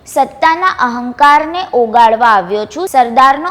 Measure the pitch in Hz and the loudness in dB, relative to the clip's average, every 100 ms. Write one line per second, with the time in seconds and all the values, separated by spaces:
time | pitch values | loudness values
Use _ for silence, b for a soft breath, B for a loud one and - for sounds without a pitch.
0 | - - 269 - 320 320 370 381 247 240 | -8 -4 -4 -2 -2 0 -2 -2 -4 -6
1 | 247 247 285 294 311 349 370 247 233 220 | -8 0 2 2 0 -8 -4 -2 0 2
2 | 226 220 240 208 180 208 214 294 370 269 | 2 4 2 2 0 -6 -6 -8 -4 -2
3 | 240 233 262 277 339 | 0 2 2 2 -4